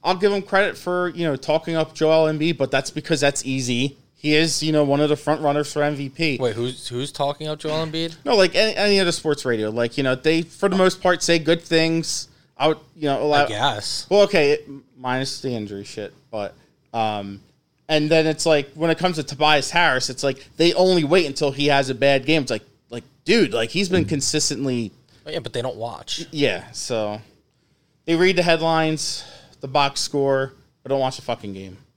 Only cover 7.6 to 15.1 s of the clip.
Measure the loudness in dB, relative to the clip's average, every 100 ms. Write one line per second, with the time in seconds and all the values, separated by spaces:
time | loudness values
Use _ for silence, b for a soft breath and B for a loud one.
7.6 | -6 -4 -4 -6 -8 -8 0 4 4 4
8.6 | 0 2 2 2 2 0 -2 -2 -2 -2
9.6 | -2 -2 -2 0 -2 0 0 0 -2 -2
10.6 | 0 4 2 2 0 0 2 2 2 0
11.6 | 2 0 2 0 -2 -8 -10 b b _
12.6 | 0 0 -8 -6 -2 0 2 2 2 0
13.6 | -2 -2 -6 -8 0 4 6 4 4 2
14.6 | -4 -18 _ _ -4